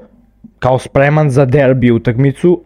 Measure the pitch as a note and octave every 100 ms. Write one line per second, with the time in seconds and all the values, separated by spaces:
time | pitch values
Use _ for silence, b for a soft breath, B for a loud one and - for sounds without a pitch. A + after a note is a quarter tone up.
0 | - _ _ _ - _ B2+ B2+ - C#3
1 | C#3+ D3+ D3+ B2+ C3+ C#3+ C3 C3+ A#2+ A#2
2 | B2+ A#2 C#3 C3 F3 F3